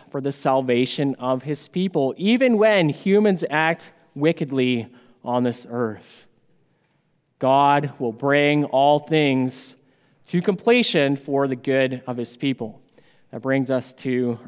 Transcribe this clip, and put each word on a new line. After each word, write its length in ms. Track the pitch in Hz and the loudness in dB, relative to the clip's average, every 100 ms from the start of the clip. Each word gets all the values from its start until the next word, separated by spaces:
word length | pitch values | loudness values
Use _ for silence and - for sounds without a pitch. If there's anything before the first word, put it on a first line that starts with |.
| - | -12
for 100 | 139 | -8
the 120 | 139 | -8
salvation 840 | 139 139 131 127 120 131 - 143 127 | -4 0 0 2 0 0 -2 -4 -2
of 280 | 127 131 | -4 -4
his 240 | 143 147 - | -4 -10 -8
people, 460 | 185 190 160 135 - | -4 -2 0 -2 0
even 420 | 190 240 262 220 | 0 2 2 4
when 300 | 220 202 156 | 4 4 2
humans 560 | 139 190 202 214 185 - | 0 2 4 4 2 0
act 440 | 151 160 170 - _ _ | 0 0 -2 -8 _ _
wickedly 720 | 143 151 165 143 135 127 120 107 - _ _ | -2 0 0 -2 0 0 -2 -6 -14 _ _
on 200 | 120 123 | -4 -2
this 220 | 123 117 - | -2 -4 -8
earth. 560 | 120 117 101 - - - _ _ _ _ _ _ _ _ _ _ - | -6 -6 -8 -18 -20 -20 _ _ _ _ _ _ _ _ _ _ -4
God 540 | 131 139 143 143 143 - | 2 4 4 2 0 -4
will 140 | 123 | -6
bring 520 | 110 139 143 147 147 | -2 2 4 4 2
all 340 | 143 131 143 147 | 0 2 4 2
things 760 | 147 156 147 131 127 - - - _ _ _ _ - | 2 0 2 0 -2 -6 -16 -20 _ _ _ _ -6
to 160 | 175 | -2
completion 720 | 190 185 - 240 226 165 139 | -2 0 2 2 2 2 2
for 320 | 139 - 139 139 | 0 -2 0 0
the 80 | |
good 480 | 127 139 135 131 127 127 | -2 -2 0 0 -2 -8
of 100 | 120 | -8
his 200 | 117 - | -8 -6
people. 460 | 143 123 110 - _ _ _ _ _ | -4 -4 -8 -14 _ _ _ _ _
That 120 | 113 | -8
brings 280 | 131 135 127 | -2 0 0
us 220 | 131 - | -2 -4
to 460 | - 135 127 123 113 | -10 -4 -2 -2 -4